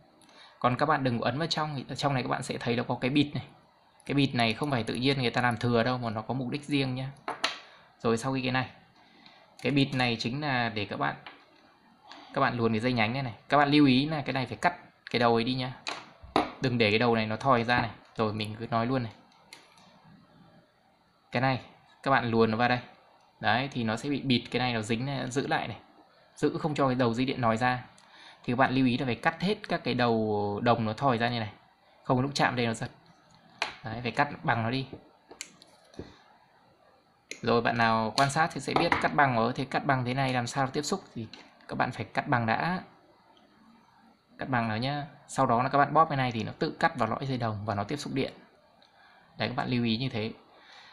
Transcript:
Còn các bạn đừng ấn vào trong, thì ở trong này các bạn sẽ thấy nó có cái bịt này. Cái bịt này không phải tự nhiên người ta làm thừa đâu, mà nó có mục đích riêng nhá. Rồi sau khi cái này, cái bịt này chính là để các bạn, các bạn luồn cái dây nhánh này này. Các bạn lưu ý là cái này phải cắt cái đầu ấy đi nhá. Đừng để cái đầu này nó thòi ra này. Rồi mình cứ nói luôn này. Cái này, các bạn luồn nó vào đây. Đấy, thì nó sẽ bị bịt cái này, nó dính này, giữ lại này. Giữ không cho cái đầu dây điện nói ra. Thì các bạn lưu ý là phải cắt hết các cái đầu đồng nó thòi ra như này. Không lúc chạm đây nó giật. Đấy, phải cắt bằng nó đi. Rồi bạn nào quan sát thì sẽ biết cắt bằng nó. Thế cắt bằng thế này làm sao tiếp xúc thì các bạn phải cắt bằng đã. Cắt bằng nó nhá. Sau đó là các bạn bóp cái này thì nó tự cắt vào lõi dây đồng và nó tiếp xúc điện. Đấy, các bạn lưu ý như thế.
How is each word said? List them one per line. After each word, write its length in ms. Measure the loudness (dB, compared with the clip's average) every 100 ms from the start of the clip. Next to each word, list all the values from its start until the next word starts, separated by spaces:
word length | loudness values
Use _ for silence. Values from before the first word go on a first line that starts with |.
| _ _ -20 -20 -20 -2
Còn 180 | 0 2
các 100 | 2
bạn 180 | 2
đừng 160 | 2 0
ấn 180 | 0 -2
vào 80 | -2
trong, 300 | -2 -4 -6
thì 80 | -8
ở 60 |
trong 200 | -2 0
này 80 | 0
các 60 | -2
bạn 140 | -4
sẽ 160 | -4 -4
thấy 180 | -2 0
nó 60 |
có 120 | 0 -2
cái 100 | 2
bịt 200 | 2 2
này. 100 | 0 -10 -18 _ _ _ _ -2
Cái 80 |
bịt 200 | 2 2
này 200 | 2 0
không 160 | 0 0
phải 140 | -2
tự 100 | -2
nhiên 280 | -2 0 2
người 80 | 0
ta 120 | 0
làm 140 | 0 0
thừa 260 | 2 2
đâu, 160 | 2 -2
mà 120 | -4
nó 120 | -6
có 120 | -4
mục 140 | -4 -4
đích 140 | -6
riêng 300 | -2 -2 0
nhá. 160 | -4 -8 -10 -10 -6 -6 -8 -16 -20 -20 _
Rồi 140 | -2 0
sau 160 | -2
khi 100 | -2
cái 100 | -2
này, 180 | -2 -4 -10 -20 _ -20 -20 -20 -20 -20 -6
cái 100 | 0
bịt 220 | 2 2
này 220 | 2 0 0
chính 200 | -4 -4
là 280 | -2 0 0
để 160 | -2
các 140 | -6 -4
bạn, 180 | -4 -4 -12 -20 _ _ _ _ _ _ -20 -20 -8
các 60 | -2
bạn 160 | 0 2
luồn 160 | 0
cái 80 | 2
dây 120 | 0
nhánh 200 | 2 0
này 100 | -2
này. 120 | -6 -10 0
Các 80 | 4
bạn 120 | 6
lưu 180 | 6 8
ý 200 | 6 2
là 160 | -4
cái 100 | -4
này 140 | -4 -4
phải 100 | 0
cắt 200 | 0 0 -16 _ -4
cái 100 | 2
đầu 140 | 4
ấy 100 | 4
đi 100 | 0
nhá. 180 | -2 -6 -8 -10 -12 -12 -20 -2 0 0 -2
Đừng 180 | 0 4
để 120 | 4
cái 80 | 4
đầu 160 | 4
này 120 | 2 0
nó 100 | 0
thòi 280 | 4 4
ra 160 | 4 0
này. 100 | 0 -6 -10 -2
Rồi 160 | -2
mình 240 | -2 -6 -6
cứ 80 | -2
nói 160 | -2 0
luôn 160 | -2
này. 100 | -4 -10 -20 _ -20 -20 -20 -20 -20 -20 -20 -20 _ -20 -20 -20 _ _ _ _ _ _ -6
Cái 80 | -2
này, 200 | 0 0 -6 -20 _ _
các 80 | 0
bạn 200 | 2 4
luồn 200 | 4 4
nó 60 | 4
vào 120 | 2
đây. 100 | 0 -4 -20 _ _ _ -4
Đấy, 280 | 0 0 0
thì 120 | -2
nó 120 | -2 -2
sẽ 120 | -2
bị 120 | -2
bịt 240 | 2 2 2
cái 100 | -2
này, 120 | 0
nó 80 | -2
dính 260 | -2 -2 -2
này, 240 | -6 -4
giữ 160 | -2 0
lại 220 | -2 -4
này. 80 | -10 -16 -20 -20 _ _ -2
Giữ 220 | 0 0
không 160 | -2
cho 120 | 2 2
cái 80 |
đầu 200 | 4 2
dây 120 | 2 -2
điện 140 | 0
nói 160 | 0 2
ra. 280 | 0 -2 -8 -20 -20 -20 -20 -12
Thì 80 | -2
các 40 | 2
bạn 180 | 2
lưu 120 | 4 2
ý 120 | 2
là 80 | -2
phải 80 |
cắt 280 | 0 -2 0
hết 140 | -2 -2 -4
các 160 | -4
cái 100 | -2
đầu 680 | 0 2 2 0 0 -2 0
đồng 220 | 2 2
nó 80 | 0
thòi 260 | 0 0 2
ra 100 | 0
như 120 | -2
này. 120 | -6 -12 _ _ _ _
Không 160 | 0 0
lúc 100 | 0
chạm 220 | 0 0 0
đây 100 | -2
nó 80 |
giật. 160 | -2 -8 -14 _ _ _ _ -18 -10 -10 -10
Đấy, 160 | -10 -8
phải 80 | -4
cắt 180 | -2 -2 -2
bằng 200 | -2 0
nó 80 | 0
đi. 160 | -2 -6 -12 -20 _ -20 -18 -18 -20 -20 _ _ -18 -18 -18 _ _ _ _ _ _ _ _ _ _ -20 -6
Rồi 180 | 0 2
bạn 180 | 2 2
nào 340 | 2 2 0 0
quan 140 | 2
sát 200 | 2 0
thì 80 | -2
sẽ 140 | -2
biết 180 | 0 0 0
cắt 120 | 0
bằng 200 | 2 4
nó. 180 | 4 2
Thế 100 | 0
cắt 200 | -4 -2
bằng 200 | 0 0
thế 100 | 0
này 180 | -2 0
làm 140 | -2 -2
sao 200 | -2 -2
tiếp 160 | -2
xúc 220 | -4 -6 -8
thì 120 | -12 -12 -14 -20 _ -8
các 100 | -4
bạn 120 | -2
phải 120 | -4
cắt 240 | -6 -4 0
bằng 180 | 0 2
đã. 360 | 0 0 -4 -8 -20 _ _ _ _ _ _ -20 -20 _ _ -20 _ _ -10
Cắt 100 | -2
bằng 200 | 0 0
nó 80 | -2
nhá. 300 | -4 -6 -8 -16 -8
Sau 180 | 0 2
đó 160 | 4
là 60 | 4
các 100 | 2
bạn 160 | 4
bóp 100 | 4
cái 120 | 4 2
này 160 | -2
thì 100 | -2
nó 100 | -6 -4
tự 180 | -6 0
cắt 160 | 0 0
vào 120 | -2
lõi 180 | -2 -4
dây 120 | -4
đồng 260 | -4 -4
và 100 | -4
nó 100 | -4
tiếp 120 | -4 -6
xúc 160 | -6
điện. 180 | -4 -4 -8 -20 _ _ _ _ _ -20 -20 _ -6
Đấy, 100 | -4
các 60 | -2
bạn 120 | -2
lưu 160 | 0
ý 120 | 0 0
như 120 | -2
thế. 240 | -4 -6 -10 -20 -20 -20 -20 -20